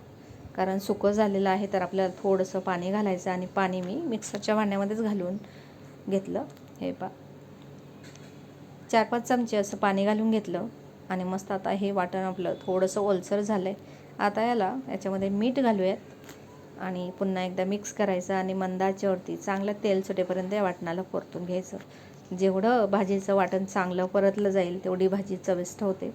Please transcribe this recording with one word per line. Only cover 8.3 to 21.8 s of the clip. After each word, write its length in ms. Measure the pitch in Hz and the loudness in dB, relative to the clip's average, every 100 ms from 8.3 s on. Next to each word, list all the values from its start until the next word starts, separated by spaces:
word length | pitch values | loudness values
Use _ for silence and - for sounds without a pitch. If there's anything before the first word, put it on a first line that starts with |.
| - - - - - - | -20 -20 -20 -20 -20 0
चार 120 | 226 214 | 2 4
पाच 220 | 240 226 | 2 2
चमचे 300 | 247 226 208 | 2 2 0
असं 200 | 202 196 | 0 0
पाणी 260 | 202 196 202 | 2 4 4
घालून 260 | 214 220 | 2 2
घेतलं 340 | 220 208 180 220 - - - - | 2 0 -4 -6 -10 -18 -16 -6
आणि 140 | 185 | -4
मस्त 280 | 180 190 190 | -2 -4 -4
आता 180 | 190 190 | -4 -2
हे 180 | 196 196 | 0 0
वाटण 280 | 196 180 190 | 0 0 -2
आपलं 340 | 190 185 175 - | -2 -2 -2 -2
थोडंसं 400 | - 185 185 214 | 0 2 2 2
ओलसर 400 | 202 185 180 202 | 2 2 2 0
झालंय. 320 | 208 208 185 202 - - - - | 2 0 0 -4 -10 -20 -14 -2
आता 220 | 208 208 | 0 2
याला, 320 | 233 240 190 262 - | 2 2 0 -2 -6
याच्यामध्ये 400 | 190 196 196 196 | -6 -4 -2 0
मीठ 300 | 202 233 254 | 0 2 2
घालूयात 1200 | 247 208 185 202 - - - - - - - - | 4 4 2 0 -6 -20 -18 -20 -20 -20 -20 -10
आणि 280 | 185 185 180 - | -6 -6 -6 -2
पुन्हा 240 | 196 185 | -2 0
एकदा 220 | 185 185 185 | -2 0 0
मिक्स 280 | 202 202 | -2 -4
करायचं 400 | - 202 185 180 | -2 0 0 0
आणि 200 | 190 190 | 0 0
मंद 280 | 190 185 185 | 0 -2 0
आचेवरती 520 | 190 190 202 185 180 170 | 0 2 0 0 -2 -6
चांगलं 360 | - 196 202 208 | -2 -2 -2 0
तेल 180 | 214 190 | 2 2
सुटेपर्यंत 520 | 190 190 180 185 185 | 2 0 0 0 0
या 100 | 208 | 0
वाटणाला 380 | 190 180 170 170 | 0 0 -4 -4
परतून 420 | 185 - - 165 175 | -4 -6 -6 -8 -4
घ्यायचं. 320 | 180 180 190 | -4 -4 -10